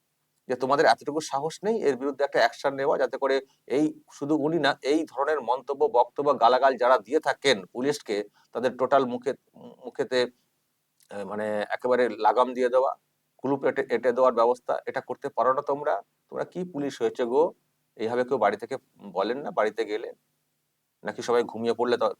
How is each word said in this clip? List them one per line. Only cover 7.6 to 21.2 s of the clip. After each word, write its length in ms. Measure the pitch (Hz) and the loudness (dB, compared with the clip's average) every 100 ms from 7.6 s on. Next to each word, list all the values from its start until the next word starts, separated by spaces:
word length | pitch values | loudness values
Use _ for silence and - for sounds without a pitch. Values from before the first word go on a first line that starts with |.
| 90 | -2
পুলিশকে, 500 | 113 135 143 - 101 104 _ _ | -4 -2 -4 -4 -4 -4 _ _
তাদের 260 | - 123 123 | -4 -4 -2
টোটাল 260 | 127 139 127 | 2 2 2
মুখে, 260 | 123 110 - _ - 120 - | -2 -6 -8 _ -20 -20 -18
মুখেতে, 380 | 127 - 139 127 123 - _ _ _ _ _ _ _ | -12 -6 -2 0 -2 -4 _ _ _ _ _ _ _
আহ, 140 | 101 | -12
মানে 220 | 98 104 107 107 104 | -8 -6 -4 -4 -4
একেবারে 380 | 101 123 123 123 110 | -6 0 0 0 2
লাগাম 300 | 107 110 127 | 2 4 2
দিয়ে 140 | 123 123 | 2 0
দেওয়া, 240 | 127 135 - _ _ _ _ | 2 0 -2 _ _ _ _
কুলুপ 280 | 135 139 | -4 -2
এঁটে, 180 | 135 127 - | 0 -2 -2
এঁটে 220 | 120 123 | -2 0
দেওয়ার 220 | 120 127 | 2 2
ব্যবস্থা, 440 | 117 117 123 - - - | 4 2 2 -4 -6 -6
এটা 140 | 127 | -8
করতে 280 | - 123 139 | -8 -8 -6
পারো 220 | - 117 | -2 0
না 80 | 131 | 0
তোমরা? 320 | 143 143 147 185 - _ | -2 -4 -2 -4 -6 _
তোমরা 200 | _ 131 | _ -10
কি 160 | 135 175 | -8 -8
পুলিশ 380 | 180 143 143 123 | -8 -6 -6 -4
হয়েছে 220 | 113 - | -4 -2
গো? 180 | 120 131 170 - _ _ _ - | 0 2 2 0 _ _ _ -8
এইভাবে 280 | 113 123 | -4 -2
কেউ 140 | 123 131 | 0 2
বাড়ি 180 | 104 104 | 2 0
থেকে 200 | 113 131 - _ 101 | -4 -10 -12 _ -8
বলেন 260 | 92 104 127 | -4 -2 -2
না 120 | 165 | -4
বাড়িতে 320 | - 107 107 | -2 0 -2
গেলে? 240 | 107 107 123 - _ _ _ _ _ _ _ _ | -4 -6 -8 -14 _ _ _ _ _ _ _ _
নাকি 180 | 101 107 | -12 -8